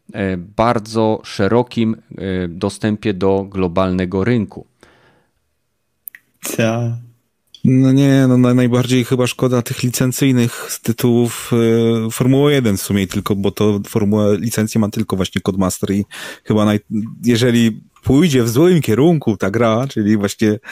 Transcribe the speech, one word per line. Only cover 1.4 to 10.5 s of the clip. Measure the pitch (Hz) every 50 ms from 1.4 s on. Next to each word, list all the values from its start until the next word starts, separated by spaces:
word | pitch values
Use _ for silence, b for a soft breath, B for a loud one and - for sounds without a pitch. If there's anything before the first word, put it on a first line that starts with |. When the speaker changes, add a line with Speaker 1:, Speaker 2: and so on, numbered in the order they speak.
| 101 98 110 120 120 - - 120 113 110 110 - _ _ -
Speaker 1:
e, | - 90 95 92 92 90
dostępie | 85 82 90 104 98 - - - 110 107 104 - 110 98
do | 90 98 95 98 98 98
globalnego | 98 98 95 92 90 82 95 95 92 92 92 92 90 95 95 95
rynku. | 113 123 117 101 - - - - _ _ b b b b b b b b b b b b _ _ _ _ _ _ _ _ _ _ _ _ _ _ - - - _ _ _ _ - - -
Speaker 2:
Ta. | - 117 110 113 117 120 117 117 117 - - _ _ _ _ _ _ _ _ - _ -
Speaker 3:
No | 131 131 131 135 131
nie, | 131 139 143 139 135 135 135
no | 127 123
na-, | 123 127 123 123
najbardziej | 127 127 120 120 123 123 120 127 127 117
chyba | - 135 123 123
szkoda | 117 - - 139 127 123 123
tych | 120 - 131 - -
licencyjnych | 123 120 - 139 127 123 - 143 135 127 123 117 117